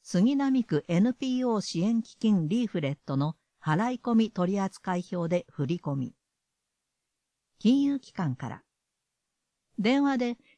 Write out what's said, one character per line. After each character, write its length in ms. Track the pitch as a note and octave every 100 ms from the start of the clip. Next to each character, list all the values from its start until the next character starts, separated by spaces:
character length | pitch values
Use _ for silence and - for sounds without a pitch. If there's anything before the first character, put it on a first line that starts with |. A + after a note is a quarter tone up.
杉 320 | - F3+ A3
並 300 | C#4 C#4 C4
区 200 | - D3+ -
エ 120 | E3+
ヌ 140 | A3+
ピ 300 | B3 C4 B3+
ー 40 | B3+
オ 100 | A3
ー 20 |
支 200 | - E3
援 220 | G3 A#3
基 140 | - -
金 320 | A3 G3 D#3
リ 160 | A3+
ー 20 | A#3
フ 140 | F3
レ 100 | C#3+
ッ 80 | C#3+ -
ト 100 | C#3
の 200 | D3+ - _ _
払 340 | - D#3 A#3 B3+
い 40 |
込 120 | B3+
み 160 | A3+ A3
取 280 | - F3+ G3+
扱 400 | F#3+ - - F3+
票 280 | - F3+ E3
で 160 | F3+ -
振 160 | - C#3
り 120 | F3
込 160 | -
み。 200 | C#3 B2+ - _ _ _ _ _ _ _ _ _ _ _ _ _ _
金 240 | G#3 C4+
融 180 | C#4 C#4
機 100 | -
関 240 | - D#3+
か 140 | B2+ A#2+
ら。 140 | - _ _ _ _ _ _ _ _ _ _ _ -
電 240 | G#3 C4+
話 140 | C#4 C4
で、 220 | A#3+ A#3+ _